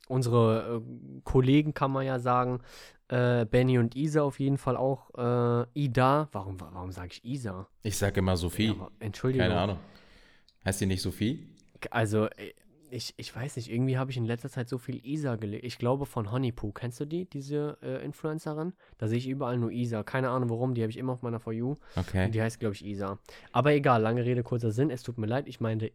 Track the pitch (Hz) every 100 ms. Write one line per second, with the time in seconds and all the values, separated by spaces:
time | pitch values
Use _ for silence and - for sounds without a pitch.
0 | - 127 120 120 113 113 110 117 123 120
1 | 135 131 - 131 131 147 151 - 139 135
2 | 135 127 123 123 123 123 - - - -
3 | - 127 123 120 113 123 127 127 117 131
4 | 156 151 143 - 139 139 - 120 131 135
5 | - - 120 123 120 120 123 147 143 120
6 | 131 143 151 104 95 92 80 90 90 90
7 | 87 - 113 139 113 92 95 _ 110 98
8 | 101 101 95 90 87 - 110 101 - -
9 | 110 - 127 131 90 90 101 90 - -
10 | - - - _ _ _ 98 98 98 92
11 | 98 - 104 160 - - - - - 120
12 | 110 107 107 - 98 - _ _ - 123
13 | - - 110 - 139 - 113 117 131 127
14 | 131 127 117 117 135 - 120 127 - 123
15 | 123 156 143 113 107 104 123 - 120 135
16 | 143 - 101 123 131 - 107 - 120 -
17 | 147 170 185 139 139 147 147 147 131 131
18 | 156 - 160 156 - 151 165 - _ -
19 | 113 120 131 135 127 123 117 117 123 110
20 | 107 131 131 127 123 113 131 120 110 117
21 | 131 123 120 113 - 113 123 147 - -
22 | 87 95 92 110 113 117 113 98 90 98
23 | 98 104 - - - 120 139 147 139 120
24 | 110 120 120 123 117 123 117 107 151 123
25 | - 120 107 123 147 120 113 110 110